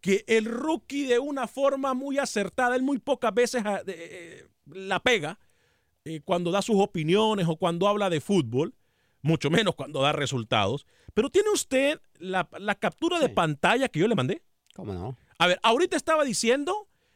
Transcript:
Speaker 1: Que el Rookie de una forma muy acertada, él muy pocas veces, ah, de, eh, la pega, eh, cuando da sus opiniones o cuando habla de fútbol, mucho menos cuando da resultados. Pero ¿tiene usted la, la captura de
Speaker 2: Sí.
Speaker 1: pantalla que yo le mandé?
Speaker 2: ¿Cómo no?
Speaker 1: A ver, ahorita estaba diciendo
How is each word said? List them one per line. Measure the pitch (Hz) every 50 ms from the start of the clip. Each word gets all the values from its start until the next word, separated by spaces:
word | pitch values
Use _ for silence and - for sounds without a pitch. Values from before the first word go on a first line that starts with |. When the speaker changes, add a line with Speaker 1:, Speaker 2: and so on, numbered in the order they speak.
Speaker 1:
Que | - 185 196 208 -
el | - 226 226 220
Rookie | 226 226 233 285 311 320 - _ _ 269 285 285
de | 262 240 240
una | 269 294 285 269 247
forma | 214 - 269 277 277 269 269 269 269 262
muy | 254 269 277 269 277
acertada, | 277 - - 214 202 185 - - 254 247 247
él | 254 254
muy | 269 285 247
pocas | _ - 277 240 - 226 196
veces, | 214 247 233 - 247 208
ah, | 208 202 190 -
de, | 185 185
eh, | 165 170 170 165 185 170 170 156 - - - _ _ _
la | - 143 190 190 190 196 269
pega, | _ 254 247 208 147 147 - _ _ _ _ _ _ _ _ _ _ _ _ _ _
eh, | 151 160 156 -
cuando | - 185 175 175 170
da | 170 202 196
sus | - 226 196
opiniones | 196 202 - - 156 156 175 208 220 220 214 202 180 165
o | 160
cuando | 156 - 175 170 170 185 202
habla | 208 208 208 190
de | 170 151
fútbol, | - - 196 185 147 110 113 127 156 202 - _ _ _ _ _ _ _ _ _ -
mucho | 139 165 156 - 143
menos | 160 208 220 190 -
cuando | - 139 131 151 139 135
da | 143 151
resultados. | 143 147 127 139 127 113 - 131 110 101 98 117 147 - _ _ _ _ - -
Pero | - 233 285
¿tiene | _ 370 415 427
usted | 427 320 - - 269 262 269 277 311 - _ _ _ _
la, | - 185 185 185 170 - - -
la | 190 208 202
captura | - - 202 - _ 302 339 359 349
de | 302 156
Speaker 2:
Sí. | 131
Speaker 1:
pantalla | 185 175 160 151 - - 175 214 247 269 -
que | - 151
yo | 170 226
le | 233
mandé? | 156 127 131 202 330 _ _ _ _ _ _ _
Speaker 2:
¿Cómo | - - 107 95
no? | 90 87 120 131 _ _ _ _ _
Speaker 1:
A | 170
ver, | 180 175 - -
ahorita | 226 233 262 349 359 -
estaba | 320 - - 320 311 294
diciendo | 277 214 - - 226 240 277 285 302 381 427 427 _ _ _ _ _ _